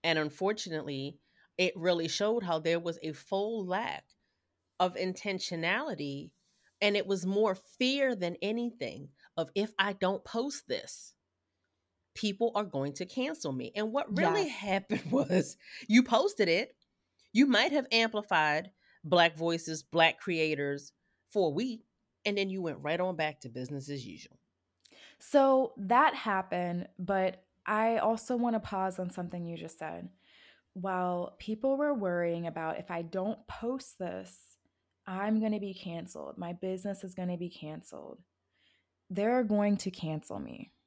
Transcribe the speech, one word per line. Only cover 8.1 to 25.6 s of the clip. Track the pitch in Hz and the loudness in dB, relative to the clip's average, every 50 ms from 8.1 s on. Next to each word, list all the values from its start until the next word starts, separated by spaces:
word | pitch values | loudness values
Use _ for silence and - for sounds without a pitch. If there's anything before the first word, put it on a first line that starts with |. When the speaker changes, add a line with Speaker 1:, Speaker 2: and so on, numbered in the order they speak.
| 247 | 0
Speaker 1:
than | 190 180 170 175 - | 0 -2 -4 -4 -2
anything | - 202 220 233 240 240 233 - 135 110 73 - 143 - _ _ _ - _ | -4 -2 -2 -2 -4 -4 -6 -6 -8 -8 -8 -10 -14 -16 _ _ _ -10 _
of, | - 160 - _ | -6 -6 -2 _
"If | 202 208 214 - - | -2 -2 -2 0 0
I | 196 208 | 0 0
don't | 196 202 190 185 196 - _ | 0 2 2 2 2 0 _
post | - - 233 254 285 277 - - | -6 -4 -4 -4 -4 -6 -8 -6
this, | - 123 95 - - - - - - _ _ _ _ _ _ _ _ _ _ _ _ _ _ _ _ _ _ _ _ _ | -4 -6 -4 -4 -8 -12 -12 -14 -18 _ _ _ _ _ _ _ _ _ _ _ _ _ _ _ _ _ _ _ _ _
people | - - 208 196 196 233 233 233 | -2 -2 -2 0 2 0 2 2
are | 208 208 | 0 -2
going | 180 - 135 135 147 139 | -2 -2 -2 -2 -2 -4
to | - 180 | -6 -8
cancel | 180 - 262 254 294 320 - - 151 | -6 -4 -4 -4 -4 -4 -6 -6 -4
me." | 135 127 123 117 - | -4 -4 -6 -6 -4
And | 208 214 220 | -4 -4 0
what | 214 277 - - 208 | -2 -2 -2 0 0
really | - - 330 - 427 381 | 2 4 4 4 2 0
Speaker 2:
Yes. | 302 240 | 0 -2
Speaker 1:
happened | - 202 208 185 196 196 _ 220 - - | -6 -2 0 0 0 0 _ -4 -4 -2
<laughs> | 147 | 0
was | - 262 139 - 175 185 - - - _ - - - - - - | 2 2 2 4 4 2 2 2 -6 _ -18 -20 -18 -16 0 6
you | 214 247 | 6 6
posted | 247 - 240 240 339 403 - - 208 170 | 8 8 4 4 4 2 2 2 4 4
it, | 165 190 240 - - _ _ _ _ _ _ _ _ _ _ _ | 4 2 2 -2 -10 _ _ _ _ _ _ _ _ _ _ _
you | - 214 285 | 6 6 6
might | 277 247 208 370 359 | 8 8 4 4 4
have | 285 294 254 - | 2 0 0 2
amplified | 233 226 226 226 226 208 208 - 190 160 156 151 147 156 180 190 _ _ _ _ _ _ - | 2 4 4 4 0 -4 0 2 4 4 4 4 2 0 -2 -6 _ _ _ _ _ _ 0
Black | 156 180 175 170 170 160 | 4 6 8 8 6 6
voices, | 156 165 170 165 165 165 165 160 151 - | 2 0 0 0 0 -2 -6 -6 -8 -8
Black | _ - 165 160 165 - - | _ 6 6 6 6 6 2
creators | - 196 170 160 156 156 156 139 143 143 143 143 139 - _ _ _ _ _ _ _ _ | -4 -2 0 0 2 0 0 -2 -2 -2 -2 -4 -8 -16 _ _ _ _ _ _ _ _
for | - 208 185 160 | 0 2 2 2
a | |
week, | 139 170 247 262 226 233 - _ _ _ _ _ _ _ _ | 2 0 -2 -2 -6 -8 -14 _ _ _ _ _ _ _ _
and | 208 202 | -2 0
then | 202 196 196 | 0 0 0
you | 190 190 | -2 -2
went | 175 165 139 - | -4 -4 -4 -4
right | 139 147 160 170 | -4 -2 0 0
on | 180 185 180 | 0 -2 0
back | 156 156 151 151 _ | -2 -2 -2 -4 _
to | - 123 | -14 -12
business | 113 127 127 127 147 139 131 139 | -8 -8 -8 -6 -8 -8 -8 -8
as | 143 135 117 | -8 -8 -8
usual. | 107 82 - - - - _ _ _ _ _ _ _ _ _ _ - - - - - - _ | -10 -14 -16 -18 -20 -20 _ _ _ _ _ _ _ _ _ _ -20 -20 -20 -20 -20 -16 _
Speaker 2:
So | - - - 285 269 269 262 262 | -6 4 6 6 6 8 6 4